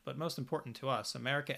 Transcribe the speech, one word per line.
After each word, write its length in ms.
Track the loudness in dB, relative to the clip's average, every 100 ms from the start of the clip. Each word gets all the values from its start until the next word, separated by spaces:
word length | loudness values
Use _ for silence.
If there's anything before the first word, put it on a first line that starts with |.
but 140 | -6 -2
most 220 | -2 0
important 380 | 0 0 -2 -4
to 120 | 2
us, 260 | 2 0
America 400 | -2 2 2 2